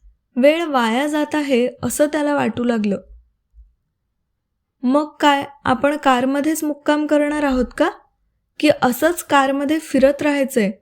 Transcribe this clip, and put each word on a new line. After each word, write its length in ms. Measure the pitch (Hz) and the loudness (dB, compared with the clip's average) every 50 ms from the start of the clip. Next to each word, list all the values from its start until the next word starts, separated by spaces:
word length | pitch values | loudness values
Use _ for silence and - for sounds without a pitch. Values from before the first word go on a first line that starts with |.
| _ - _ _ _ _ _ | _ -20 _ _ _ _ _
वेळ 300 | 254 240 285 311 330 349 | 2 4 4 4 4 -2
वाया 420 | 320 285 254 233 220 220 247 285 302 | -2 0 0 0 0 0 0 -2 -2
जात 280 | 294 302 302 294 294 | -2 -2 -2 -2 -2
आहे 340 | 302 294 277 277 233 240 247 - - - | -4 -2 0 0 0 0 0 -4 -6 -8
असं 220 | 247 - - 294 | -6 0 0 0
त्याला 300 | 294 302 311 294 294 294 | 0 2 -2 -2 0 0
वाटू 280 | 277 254 233 220 - 240 | 0 -2 -2 -2 -4 -2
लागलं. 340 | 240 233 226 208 208 196 190 - - - - _ _ _ _ _ _ _ - - _ _ _ _ _ _ _ _ _ _ _ _ _ _ _ _ _ _ _ _ _ _ _ - | -2 -2 -2 0 -2 -4 -4 -6 -14 -20 -20 _ _ _ _ _ _ _ -20 -20 _ _ _ _ _ _ _ _ _ _ _ _ _ _ _ _ _ _ _ _ _ _ _ -2
"मग 260 | 247 262 294 302 302 - _ | 0 2 2 0 -2 -6 _
काय 260 | - 294 285 277 277 - - - _ | 2 2 2 2 -2 -8 -14 -8 _
आपण 340 | - 254 240 - 285 302 294 | -2 -2 0 0 -2 -2 0
कारमध्येच 680 | - 277 262 247 254 262 269 285 277 311 320 311 - | 0 2 2 2 2 0 0 0 0 -2 -2 -2 -4
मुक्काम 440 | 302 294 285 - - 294 302 302 294 | -6 -6 -4 -2 0 0 0 0 0
करणार 360 | 302 294 294 294 302 302 294 | 2 2 2 0 -2 -2 -2
आहोत 220 | 277 262 254 247 247 - - | -2 0 0 -2 -4 -2 -2
का? 120 | 285 349 - - _ _ _ _ _ _ _ _ _ _ _ _ | -2 -2 -2 -6 _ _ _ _ _ _ _ _ _ _ _ _
की 100 | - 302 - - | 2 2 2 2
असंच 420 | - 254 247 - 302 320 349 339 - | 2 -2 0 2 0 0 0 -2 -4
कारमध्ये 560 | - 311 277 269 269 269 277 285 277 311 320 | 0 2 2 2 2 0 -2 -2 -2 -2 -2
फिरत 420 | 311 - - 269 262 269 285 285 | -4 -2 0 2 4 4 2 2
राहायचंय? 500 | 302 302 285 285 269 262 - 240 208 196 214 - | -2 -2 0 0 -2 -2 0 0 -2 -2 -2 -8